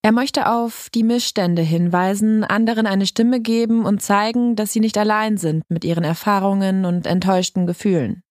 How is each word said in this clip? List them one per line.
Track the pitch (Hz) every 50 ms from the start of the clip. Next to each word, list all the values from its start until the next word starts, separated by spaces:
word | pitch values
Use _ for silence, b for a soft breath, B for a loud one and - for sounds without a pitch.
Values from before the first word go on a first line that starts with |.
| -
Er | 214
möchte | 220 240 262 277 - - -
auf | - 233 233 233 233 - - - - -
die | 233 220
Missstände | 226 240 240 233 - - - 185 175 175 170
hinweisen, | 165 156 160 170 175 175 170 180 180 190 202 202 214 214 220 220 214
anderen | - 196 214 226 220 233 220 226
eine | 208 196 196 196
Stimme | 190 - - 233 240 254 247
geben | 226 226 226 226 233 220 226 226 214
und | 190 208 196
zeigen, | - - 202 202 208 220 233 247 240 240 233
dass | 208 214 202
sie | - 220
nicht | 220 220 -
allein | 208 214 214 214 214 220 220 214
sind | 190 175 156 156 160 156 _
mit | 170 165 -
ihren | 160 170 170 170
Erfahrungen | 151 170 - - 208 202 196 190 196 196 196 196 190 190 190 190
und | 180 175 175 156
enttäuschten | - - 185 180 190 190 185 185 - _ 185 180
Gefühlen. | 170 175 - - 208 185 160 127 107 - 180 _ _